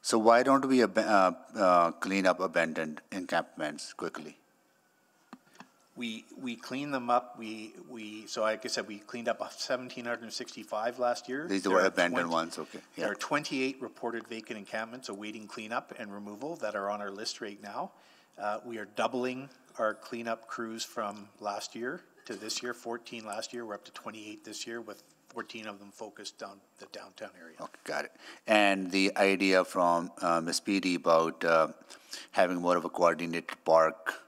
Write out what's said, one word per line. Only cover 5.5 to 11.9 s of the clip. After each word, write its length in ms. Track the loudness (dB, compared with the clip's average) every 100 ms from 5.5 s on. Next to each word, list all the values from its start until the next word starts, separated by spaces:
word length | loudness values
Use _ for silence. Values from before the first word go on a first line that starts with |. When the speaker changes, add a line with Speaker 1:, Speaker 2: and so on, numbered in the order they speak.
| _ -20 _ _ -8
Speaker 2:
We, 260 | -8 -8 -12 -10
we 180 | -8 -8
clean 360 | -8 -8 -4
them 180 | -4 2
up. 280 | 2 0 -12
We, 360 | -10 -10 -12 -16 -16
we, 360 | -14 -12 -14 -10
so 180 | -2
like 200 | 0 0
I 60 | -4
said, 180 | -6 -6
we 120 | -12
cleaned 280 | -10 -6 -4
up 160 | -4 -6
seventeen 540 | -8 -4 -4 -4 -10 -8
hundred 260 | -8 -8
sixty-five 680 | -10 -10 -12 -8 -4 -4 0
last 280 | 0 0 -4
year. 180 | -8 -2
Speaker 1:
These 140 | 0
Speaker 2:
There 100 | 4
Speaker 1:
were 80 | 4
Speaker 2:
are 60 |
Speaker 1:
abandoned 420 | 4